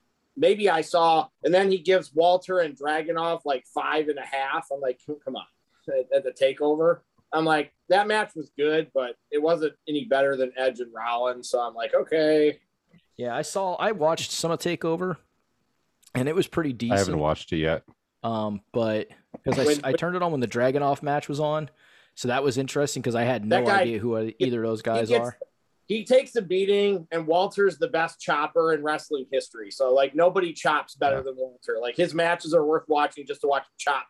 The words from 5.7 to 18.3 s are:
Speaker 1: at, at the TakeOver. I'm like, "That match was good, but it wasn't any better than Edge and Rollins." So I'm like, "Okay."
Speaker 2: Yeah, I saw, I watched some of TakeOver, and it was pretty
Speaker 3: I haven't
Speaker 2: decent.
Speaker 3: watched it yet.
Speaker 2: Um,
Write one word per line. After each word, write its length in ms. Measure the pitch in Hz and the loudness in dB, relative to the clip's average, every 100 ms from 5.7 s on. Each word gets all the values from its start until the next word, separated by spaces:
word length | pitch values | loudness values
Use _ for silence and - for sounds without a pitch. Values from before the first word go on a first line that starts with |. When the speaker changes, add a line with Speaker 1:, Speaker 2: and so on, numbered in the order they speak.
| _ - | _ -6
Speaker 1:
at, 300 | 135 127 139 | -4 0 -2
at 60 | |
the 80 | 131 | -2
TakeOver. 680 | - 135 139 147 151 170 165 _ _ - | 0 0 2 0 2 2 2 _ _ -6
I'm 120 | 160 160 | -2 2
like, 280 | 156 143 _ - | 0 -2 _ 0
"That 180 | 190 208 | 2 2
match 260 | 214 202 160 | 0 -2 -8
was 160 | 139 - | -10 -2
good, 340 | 147 156 156 | 0 0 0
but 220 | 135 123 - - | -2 -4 -8 -6
it 100 | 147 | -2
wasn't 320 | 156 165 151 - - | 0 0 -2 -6 -6
any 180 | 147 117 | -4 0
better 300 | 135 139 131 | 2 2 0
than 160 | 127 127 | -4 -2
Edge 220 | 131 117 | -2 -2
and 140 | 117 | -10
Rollins." 560 | 113 117 120 123 123 - | -6 -4 -2 -2 -4 -4
So 100 | 123 | -2
I'm 140 | 117 | -2
like, 200 | 113 113 | -6 -2
"Okay." 680 | 180 185 156 156 156 151 147 _ _ _ _ _ - | -2 0 2 4 4 2 0 _ _ _ _ _ -10
Speaker 2:
Yeah, 180 | 123 127 | -6 -6
I 60 | |
saw, 340 | 151 196 185 175 | -4 -4 -4 -2
I 180 | 202 | -2
watched 380 | 202 151 - - | 0 0 0 -4
some 200 | - 165 | -4 -4
of 80 | 160 | -2
TakeOver, 580 | 175 165 165 165 185 - _ _ _ _ _ _ _ _ _ | -4 -2 -2 -2 -4 -8 _ _ _ _ _ _ _ _ _
and 160 | 123 139 | -4 -2
it 60 | 180 | 0
was 120 | - | -2
pretty 220 | 175 151 113 117 | -2 -4 -2 0
Speaker 3:
I 20 | 101 | 2
haven't 80 | 180 | 2
Speaker 2:
decent. 120 | 78 | 0
Speaker 3:
watched 340 | 76 78 - | 0 -2 -2
it 60 | 82 | -2
yet. 260 | 80 80 - _ _ _ | 0 0 -6 _ _ _
Speaker 2:
Um, 380 | 117 | -6